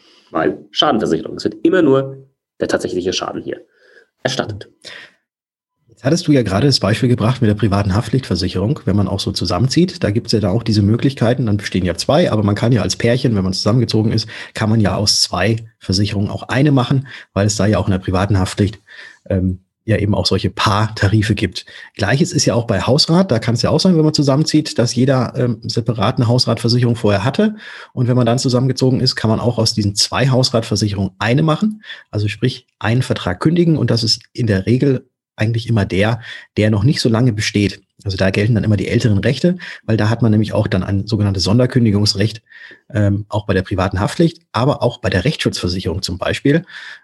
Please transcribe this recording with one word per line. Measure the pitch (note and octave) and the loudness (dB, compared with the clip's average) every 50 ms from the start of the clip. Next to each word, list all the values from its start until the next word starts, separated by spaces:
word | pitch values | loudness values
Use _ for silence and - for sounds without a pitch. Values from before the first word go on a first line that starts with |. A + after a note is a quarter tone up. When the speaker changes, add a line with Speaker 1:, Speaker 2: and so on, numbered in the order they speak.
| _ _ _ _ _ _ | _ _ _ _ _ _
Speaker 1:
Weil | - E2 D#2 - D2 - - - | -10 -4 -4 -4 -4 -4 -12 -16
Schadenversicherung. | _ - - D3+ - A2 - D2+ E2 D#2+ - - - | _ -2 0 0 0 0 0 -2 -2 -2 -4 -8 -12
Es | - - | -6 -6
wird | - - - - | -6 -6 0 0
immer | E3+ - F#3 E3 | 2 2 4 4
nur | C#3+ C3+ C3+ C3+ C3+ C3+ C3+ C3+ _ _ _ _ _ _ _ | 4 2 2 0 -2 -10 -14 -18 _ _ _ _ _ _ _
der | - - | -4 -2
tatsächliche | - - - - - F#2 F2+ F#2 F2 | -2 -2 -2 -4 -6 -4 -4 -4 -4
Schaden | - - - - - - | -4 -6 -6 -8 -8 -8
hier | - - - - _ _ _ _ _ _ - _ _ _ _ _ | -10 -12 -12 -14 _ _ _ _ _ _ -20 _ _ _ _ _
erstattet. | C3 - - - - G#2 F#2+ - - _ _ _ - - - - - _ _ _ _ _ _ _ _ _ _ _ _ _ _ _ _ | -4 -4 -4 -6 -8 -8 -12 -14 -20 _ _ _ -20 -20 -20 -20 -20 _ _ _ _ _ _ _ _ _ _ _ _ _ _ _ _
Speaker 2:
Jetzt | - _ - | -20 _ -2
hattest | B2+ D3+ F3+ F3+ - | 0 0 0 2 2
du | D3 | 2
ja | C3+ A#2+ | 2 2
gerade | G#2 F#2 G2 A2 | 2 0 2 2
das | C#3+ C3 - | 2 2 2
Beispiel | - F#2 - - - A#2+ | 2 0 0 2 2 0
gebracht | B2 A2+ G2 A2 B2 - | 2 2 2 0 0 2
mit | A#2+ G#2+ | 2 0
der | G#2 | 2
privaten | G#2+ - G#2+ F#2 G2+ G#2 G#2 F#2 | 2 0 0 2 2 0 2 0
Haftpflichtversicherung, | G#2 - - - C3+ C3+ - G2+ F2+ F#2+ F#2+ - F#2 F#2 G#2+ - - - | 0 0 0 -2 -2 -2 -2 -4 -2 -2 -4 -4 -2 -2 -2 -2 -2 -2
wenn | - F#2 | -2 0
man | G2+ G2+ - | 0 0 0
auch | - G2 | -2 -4
so | - F#2 - | -4 -4 -4
zusammenzieht. | - - E2+ F2+ F2+ A#2 C3 - D#3 F3 F#3 - - - | -4 -4 -2 -2 0 0 0 2 2 0 0 0 -2 -2
Da | - | 0
gibt's | G#2 A#2 - - - | 0 -2 -2 0 -2
ja | A2 | 0
da | G2+ G2+ | 0 0
auch | F2+ B2 A#2+ | 0 0 0
diese | - G#2+ G#2+ G#2 | 0 2 2 4
Möglichkeiten, | G2+ A2 A#2+ - C#3+ C3+ - C3 B2+ B2 C3 C3+ | 4 2 2 0 -2 0 2 2 2 2 2 0
dann | G#2+ G#2 | 0 0
bestehen | G2+ - - - G2 F2+ | -2 -2 -2 -4 -2 -2
ja | F2+ E2 | -2 -4
zwei, | - - - B2 D#3+ F3+ C3+ | -4 0 0 2 2 2 2
aber | G#2 G#2+ G#2 | 2 0 0
man | G2+ G2+ | 0 0
kann | G2+ - A2+ C3 | 0 0 2 2
ja | G#2+ F#2 | 2 0
als | F#2+ - | -2 -4
Pärchen, | - - A#2 A#2 B2 - C3 A2 | -2 0 0 0 2 0 0 0
wenn | G2+ F#2 | 0 0
man | F#2+ F#2+ | -2 -2
zusammengezogen | - - G#2 G#2+ C3 A#2 A2 - A2 G#2+ A2 F#2+ | -2 0 0 2 2 0 0 0 0 0 2 0
ist, | G#2+ - - - - - - _ | -2 -4 -6 -12 -16 -16 -14 _
kann | - A2+ G#2 | -4 0 0
man | A2 A#2 | 2 2
ja | G#2+ F2+ F#2 | 2 2 0
aus | F#2+ G#2 G#2 G2+ - - | 0 0 2 2 0 0
zwei | - - F2+ F#2 G#2 A#2 A2+ A2+ - _ _ | -4 -2 0 0 0 0 0 -4 -12 _ _
Versicherungen | _ - F#2+ F2 G#2+ G2 - G2 G#2 - | _ -2 0 0 0 0 -2 -2 -4 -4
auch | - - - | -4 -8 -6
eine | - G#2+ B2 C#3 D3+ | -4 0 2 2 4
machen, | C#3 C3+ B2 - - C3+ C3+ - - - - _ _ | 4 2 2 2 0 -2 -2 -4 -16 -20 -20 _ _
weil | F#2+ G2+ | 0 2
es | A2 - | 2 2
da | - F#2+ | 2 2
ja | G#2 G#2+ - | 2 2 2
auch | G2+ | 2
in | - F#2+ | 0 0
der | F#2 | -2
privaten | - - F#2 F#2 F#2+ G2+ G#2 F#2+ | 0 -2 0 0 0 2 2 0
Haftpflicht, | F#2 - - - G#2+ A2+ A2 - _ _ - - - - - _ _ - | 0 0 0 0 0 0 0 -6 _ _ -20 -20 -20 -20 -20 _ _ -4
ähm, | G2 F#2+ F#2 F#2+ F#2 - _ _ _ _ _ - | -2 0 0 0 -2 -4 _ _ _ _ _ -2
ja | A2 | 0
eben | - - G#2 G2+ | 0 2 0 0
auch | - F2+ | 0 0
solche | - F#2+ F#2+ - F#2+ | 0 0 0 -2 -2
Paartarife | - - - A2 G2+ G2+ A2 G#2+ - - A2+ G2 G2 A2 G2+ - A2 | -4 -2 -2 0 2 2 0 -2 -2 -2 0 2 2 2 2 2 0
gibt. | G2+ A2 F#2 - - - - - - - - _ | -2 -2 -4 -6 -8 -16 -16 -20 -20 -20 -20 _
Gleiches | - G2+ G2 A#2+ C#3 F3+ F3+ - | -6 -2 -2 0 0 0 0 0
ist | D#3 - | 0 0
ja | - F#2 | 2 2
auch | A#2 A2+ | 0 0
bei | - G#2+ F#2 F2+ | 0 -2 -2 2
Hausrat, | - - D#3+ - - E3 F3 F#3+ F#3+ | 2 2 2 4 4 4 2 2 2
da | B2+ A2+ | 0 0
kann's | - - A#2 A#2 - | 0 0 -2 0 0
ja | - | 0
auch | - D#3 | 0 2
sein, | - F#3+ F#3 | 4 4 4
wenn | D#3+ D#3 | 4 4
man | D#3 D#3 | 2 2
zusammenzieht, | - D3 C3+ C3+ C#3 D#3 - - D#3 D3 - - - | 2 2 2 2 2 2 2 2 0 0 0 -2 -2
dass | A#2 A#2+ - | -2 0 2
jeder, | B2 B2+ B2+ C3 B2+ A#2+ A2 - | 0 2 2 2 2 0 -2 -2
ähm, | C3+ B2+ A#2+ A#2 - - | -2 -2 -2 -2 -4 -6
separat | A2 - - A2+ - A#2 A#2 - G#2+ B2+ - | -6 -6 -4 -2 -2 -2 0 0 0 0 2
eine | B2+ A2 | 2 2
Hausratversicherung | A#2+ B2+ A2+ - A#2 - - A#2 A#2 B2 B2 A#2 A#2 | 4 2 2 2 0 0 0 0 2 2 2 2 0
vorher | A2+ - G#2 G#2 E3+ F2+ | 2 2 2 2 2 0
hatte. | C3 C3 - G#3 A3 G#3+ G#3+ - - - - - - _ | -2 0 0 0 0 0 -4 -14 -18 -18 -20 -20 -14 _
Und | C3 B2 | -4 0
wenn | A#2 B2+ | 2 2
man | B2 B2 | 2 2
dann | A2+ A#2+ C3 | 2 2 0
zusammengezogen | - C3 A#2 B2 B2+ C3+ B2 - C3+ C3 B2+ A2+ | 0 0 0 2 2 0 0 2 2 2 2 2
ist, | - B2+ - | 0 -2 -2
kann | - - A2 | 0 0 0
man | A2 - | 0 2
auch | - A#2+ A#2+ | 0 -2 0
aus | - A2 A2 - | 2 0 0 0
diesen | - G#2 G2+ G2+ | 0 0 -2 0
zwei | - - - - - B2 C3+ | -2 -4 -2 0 0 2 2
Hausratversicherungen | B2+ A#2+ C3 C3 - A#2 A2+ - A2+ G2 G#2+ G#2 G2+ G2+ G2 F#2+ - _ | 4 2 2 2 0 0 0 0 -2 0 0 -2 0 -2 -4 -4 -4 _
eine | G#2 G#2+ A#2+ C#3+ D#3+ | -2 0 2 2 2
machen. | D#3+ D3+ D#3 - A3 G#3+ - - - - - - _ | 2 0 0 0 -2 -2 -4 -14 -18 -20 -20 -20 _
Also | - G#2 G#2 G#2+ | -6 -4 -4 -4
sprich, | G#2 - - B2+ - - _ _ _ _ | -4 -2 -4 -4 -4 -4 _ _ _ _
einen | - G#2 A2+ B2+ | -2 0 0 0
Vertrag | C3 - G#2+ - - - F2 - | 0 -2 -4 -4 -2 -4 -4 0
kündigen | - D#3+ E3 F3 F3 E3 D#3+ C3 | 0 0 2 4 2 2 2 2
und | A#2 A#2+ | 2 0
das | A#2+ A2+ A2+ | 0 0 2
ist | A2 G#2 - - _ _ | 0 0 -2 -2 _ _
in | - B2+ | -4 0
der | A2 G#2 F#2+ F#2+ | 0 0 0 2
Regel | G2+ A#2 B2+ C#3+ C#3+ C3 A#2+ - _ _ _ _ _ _ | 2 2 2 2 2 0 0 -4 _ _ _ _ _ _
eigentlich | - G#2+ G#2+ A#2 A2+ A2+ | -4 -2 -2 -2 -4 -2
immer | - A#2 G#2+ G2 | 0 0 0 0
der, | - - F#2 G2 G#2+ A#2+ A2+ - - - - - _ _ - | 0 0 0 0 0 0 -4 -6 -14 -18 -18 -20 _ _ 0
der | G#2 G#2+ | 2 2
noch | A2 G#2 G2+ | 2 2 2
nicht | C3+ E3+ - | 2 0 2
so | - B2+ | 0 0
lange | A#2 G#2+ B2+ C3 A2 | 2 2 2 2 0
besteht. | G#2 G#2+ - - G#2+ G2+ F#2+ - - _ _ _ _ _ | 0 -4 -2 0 0 0 0 -2 -6 _ _ _ _ _
Also | G2+ F#2+ F#2 | -8 -4 0
da | F#2+ F#2+ | 0 0
gelten | F#2+ G#2+ G#2 A2+ B2 | 2 2 2 2 2
dann | G2+ F#2+ | 2 2
immer | A2 G#2+ | 2 0
die | G2 - - | 0 0 0
älteren | G2 A#2+ - A#2 G2+ G2 | 0 2 2 2 2 2
Rechte, | G2 A2 C#3 - - F3 F3+ F3+ - - - - _ | 2 0 -2 2 2 0 0 0 -6 -14 -16 -16 _
weil | - F2+ | -2 0
da | - G#2 A2 | 0 2 0
hat | A#2 A#2 | 0 2
man | B2+ A2+ G#2 | 2 2 4
nämlich | G#2+ A2 G#2 - | 2 2 0 0
auch | G#2 A2 | -2 -2
dann | G2+ - F#2+ F#2 | 0 0 -2 -2
ein | - G2+ G2 F#2+ | -2 -2 -4 -2
sogenanntes | - A2 G#2+ G#2 G2+ F#2+ F#2 - | -2 -2 0 0 0 0 0 0
Sonderkündigungsrecht, | - G2+ B2 B2+ B2 - B2+ A#2 A2+ G2 G#2 G#2 G#2 - G2 G2 G#2+ G#2+ - _ _ - - - - - _ _ _ - | 2 2 2 2 2 2 2 2 2 2 2 0 0 0 0 -2 -2 -2 -6 _ _ -20 -20 -20 -20 -20 _ _ _ -2
ähm, | G#2+ G#2 G2+ G2+ G2+ G#2 - | 0 2 2 0 0 -4 -4
auch | - A2 - | -6 -6 -4
bei | - G#2+ | 0 -2
der | A#2 G2 | -2 0
privaten | - - - F#2 G2 - F#2 | -2 -2 -2 -2 -2 0 -2
Haftpflicht, | G2+ - - - F3 E3 - - _ _ _ | -2 -2 0 0 0 0 0 -4 _ _ _
aber | - A#2+ C#3 C3+ - - | -2 0 0 0 0 -2
auch | A#2+ - - | -4 -4 -2
bei | - A2 | -6 -2
der | F#2+ F#2+ F2 | -2 0 0
Rechtsschutzversicherung | - D#3+ - - A#2 G2 - - F#2+ - F#2+ - - E2 - - | -2 -4 -2 -4 -4 -4 -2 -4 -4 -4 -4 -4 -4 -6 -6 -6
zum | - F2+ F#2 | -6 -8 -6
Beispiel, | - - C#3 - - C#3 C#3+ E3 E3 - - - - - - - | -4 -4 -4 -2 0 0 0 0 -2 -4 -16 -20 -18 -18 -20 -20